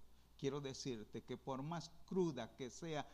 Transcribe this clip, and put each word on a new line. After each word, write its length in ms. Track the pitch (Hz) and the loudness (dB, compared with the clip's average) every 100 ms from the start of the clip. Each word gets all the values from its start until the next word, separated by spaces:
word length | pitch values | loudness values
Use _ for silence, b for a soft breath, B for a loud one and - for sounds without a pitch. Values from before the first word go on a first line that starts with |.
| - b b - | -12 b b -2
quiero 220 | 139 143 | 0 2
decirte 640 | 139 131 139 117 104 117 | 0 -2 -2 -2 -2 -6
que 140 | - 127 | -6 -6
por 260 | - 131 | -2 -2
más 280 | 147 170 - - | 0 -2 -4 -10
cruda 500 | - 190 175 123 113 | 2 6 6 6 -2
que 140 | - 127 | -2 -6
sea 420 | - 170 151 135 | -4 0 0 0